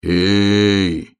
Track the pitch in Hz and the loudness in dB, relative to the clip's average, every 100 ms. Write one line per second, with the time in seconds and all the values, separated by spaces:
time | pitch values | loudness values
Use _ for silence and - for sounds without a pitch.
0 | 85 87 92 101 101 104 104 101 92 82 | -2 -2 0 2 2 2 2 2 -2 -4
1 | 76 | -10